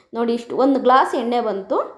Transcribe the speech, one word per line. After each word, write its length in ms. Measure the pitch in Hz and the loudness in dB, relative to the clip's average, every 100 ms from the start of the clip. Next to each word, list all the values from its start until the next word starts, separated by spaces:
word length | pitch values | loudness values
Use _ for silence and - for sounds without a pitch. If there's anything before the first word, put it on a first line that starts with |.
| _ | _
ನೋಡಿ 200 | 226 233 | -4 -2
ಇಷ್ಟು 240 | 233 - - | -2 -4 0
ಒಂದು 220 | 277 262 | 2 2
ಗ್ಲಾಸ್ 360 | 247 262 - 302 | 4 4 2 -2
ಎಣ್ಣೆ 260 | 233 240 | -2 -2
ಬಂತು 380 | 226 196 - 320 - | -2 -6 -4 -4 -4